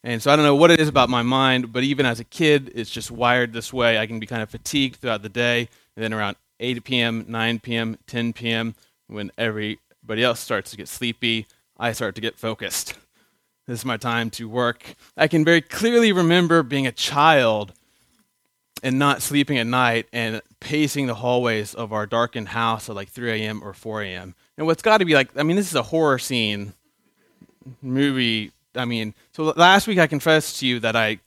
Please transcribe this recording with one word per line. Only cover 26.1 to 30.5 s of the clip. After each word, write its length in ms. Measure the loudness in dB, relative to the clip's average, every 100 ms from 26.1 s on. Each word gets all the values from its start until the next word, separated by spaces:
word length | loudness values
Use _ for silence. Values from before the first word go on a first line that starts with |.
| 2
scene 540 | 0 -2 -2 -4 -8 -16 _ _ _ _ _ _ -20 _ -20 -14
movie. 680 | -6 0 0 2 0 -2 -4 _ _ -8
I 80 |
mean, 300 | -4 -4 -6 -10 _
so 160 | -4 -4
l-, 60 | 6
last 320 | 8 8 4
week 120 | 2
I 80 | 2
confessed 520 | 2 2 2 2